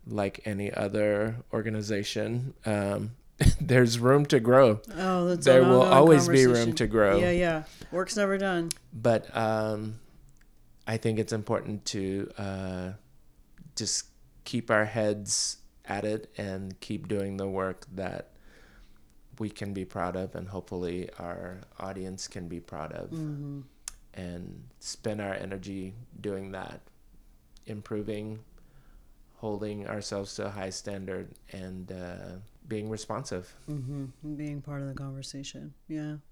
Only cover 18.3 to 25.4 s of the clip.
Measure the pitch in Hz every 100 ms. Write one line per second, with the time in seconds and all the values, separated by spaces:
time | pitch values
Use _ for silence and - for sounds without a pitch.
18.3 | - - - - - - - - - -
19.3 | - 110 - 101 98 92 101 90 92 92
20.3 | 87 92 98 - 92 87 90 87 - 87
21.3 | 87 90 92 107 - 95 95 92 92 -
22.3 | 101 87 85 - 78 78 80 90 165 151
23.3 | 143 143 143 135 _ - - _ - 90
24.3 | 87 90 92 123 - - - 113 104 101
25.3 | 98